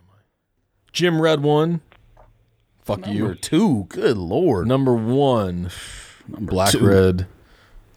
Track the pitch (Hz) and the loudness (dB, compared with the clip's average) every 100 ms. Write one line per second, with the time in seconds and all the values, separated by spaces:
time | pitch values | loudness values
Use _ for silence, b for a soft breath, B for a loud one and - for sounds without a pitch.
0 | 92 101 _ _ _ _ _ _ _ - | _ _ _ _ _ _ _ _ _ -2
1 | 175 160 160 151 147 151 165 170 _ _ | 0 2 2 2 2 2 2 -2 _ _
2 | _ _ - _ _ _ _ _ - 104 | _ _ -20 _ _ _ _ _ -8 -6
3 | 185 104 107 87 - 156 214 113 92 - | -4 -4 -4 -6 -4 0 2 0 -4 -4
4 | 208 107 85 123 180 98 107 131 135 120 | -2 -2 -2 0 0 0 0 0 2 0
5 | 110 131 139 120 95 87 90 B B B | 0 0 2 0 -2 -4 -8 B B B
6 | B B - - 92 92 98 - 101 95 | B B -18 -10 -4 0 0 2 4 6
7 | 92 92 92 b b b b b _ | 4 2 -4 b b b b b _